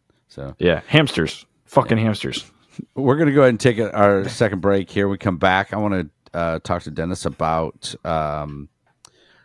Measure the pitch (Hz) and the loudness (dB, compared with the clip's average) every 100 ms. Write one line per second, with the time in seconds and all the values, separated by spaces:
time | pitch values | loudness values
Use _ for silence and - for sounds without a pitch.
0 | _ _ _ - 69 - 87 80 - 151 | _ _ _ -16 -14 -2 0 0 2 2
1 | 143 - 78 - - _ _ - - 113 | 2 0 -4 -4 -18 _ _ 0 2 2
2 | 110 104 65 - - _ _ - - - | 0 -2 -6 -10 -12 _ _ -20 -14 -2
3 | 135 147 151 139 131 113 131 110 104 107 | 2 2 4 4 4 4 2 2 -2 4
4 | 104 98 95 - 110 95 98 98 90 101 | 4 4 0 -2 -2 0 0 0 0 0
5 | 98 98 98 85 95 95 101 101 104 95 | 0 0 -2 0 2 2 0 -2 -2 -2
6 | 78 _ _ 85 85 80 - 87 - 78 | -6 _ _ -6 -4 -4 -4 -6 -6 -8
7 | 85 92 82 - 80 80 80 - - - | -6 -6 -8 -4 -2 -2 -4 -8 -16 -12
8 | 82 80 76 76 73 71 73 _ _ _ | -6 -4 -4 -6 -10 -12 -18 _ _ _
9 | - _ _ _ | -20 _ _ _